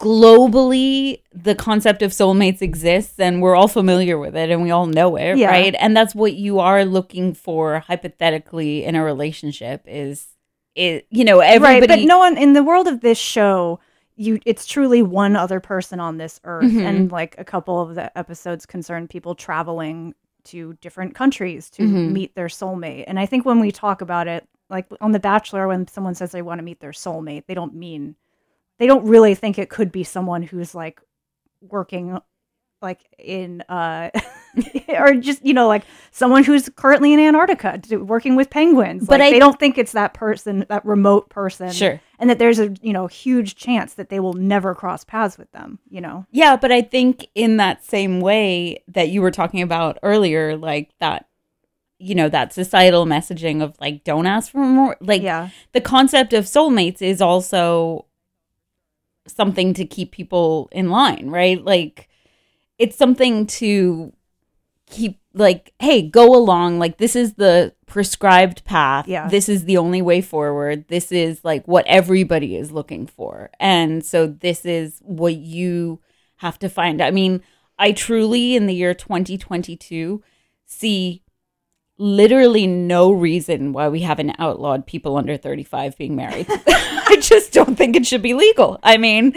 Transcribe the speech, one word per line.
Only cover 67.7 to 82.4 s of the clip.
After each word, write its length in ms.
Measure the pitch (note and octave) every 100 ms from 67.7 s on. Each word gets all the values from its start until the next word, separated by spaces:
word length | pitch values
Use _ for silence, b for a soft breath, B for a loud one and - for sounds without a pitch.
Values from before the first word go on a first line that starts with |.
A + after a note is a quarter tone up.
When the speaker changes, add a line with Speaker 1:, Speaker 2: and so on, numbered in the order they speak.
| - _
Speaker 1:
prescribed 760 | G3+ F#3+ - G3 F#3 F#3+ -
path. 440 | - F3+ C3+ C#3 E3
Speaker 2:
Yeah. 200 | F3+ D#3+
Speaker 1:
This 220 | G3+ G3+
is 160 | G3 E3+
the 120 | F3+
only 240 | E3+ F#3
way 200 | F3 F3+
forward. 680 | F#3 D#3 D3 C#3+ C#3+ D3 D3+
This 240 | E3+ -
is, 320 | F3+ E3 D#3
like, 240 | E3 D3 -
what 180 | F3 -
everybody 680 | F#3+ F3 F#3+ F3+ D#3+ C3+ F2
is 160 | D3
looking 340 | D#3 C#3+ - -
for. 440 | - - - - -
And 460 | F#3+ F3+ D#3+ D#3+ -
so 220 | E3+ D#3+
this 360 | D3 F3+ E3+ F3
is 340 | E3+ D#3 -
what 320 | G3+ E3 E3+ D#3+
you 640 | D#3+ E3+ F3+ F3 E3+ E3 _ _ _ _
have 200 | F3 -
to 100 | F#3+
find. 320 | F#3 F3 D#3
I 100 | D3
mean, 300 | F#3+ F#3+ F3+ - _ _ -
I 140 | G#3
truly, 640 | G3 - A3+ A3 A#3+ B3 B3
in 100 | G3+
the 80 | F3+
year 180 | F3+
twenty 440 | F3 - F3+ F#3 F#3+
twenty-two, 840 | - F3 F3 E3+ - E3 E3 G#3 _ _ _ _ -
see 580 | - A3+ G3 F3+ F3 _ _ _ _ _ _ _ -
literally 680 | G3+ G3+ G#3+ C4